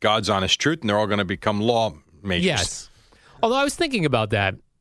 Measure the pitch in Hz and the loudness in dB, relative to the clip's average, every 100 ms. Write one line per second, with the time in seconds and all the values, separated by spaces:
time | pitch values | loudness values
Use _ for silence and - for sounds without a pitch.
0 | 107 110 104 98 95 - 143 165 107 104 | 0 0 2 0 0 0 0 0 0 0
1 | 107 101 95 95 110 104 107 117 110 76 | 2 0 -2 -2 -2 0 2 2 0 -4
2 | _ - 101 87 185 117 - - - _ | _ -12 -2 0 0 0 -2 -6 -16 _
3 | _ _ - - 226 262 285 - 330 240 | _ _ -20 -2 0 2 0 -2 -2 0
4 | 151 120 107 104 98 95 _ _ | 2 2 0 0 0 -2 _ _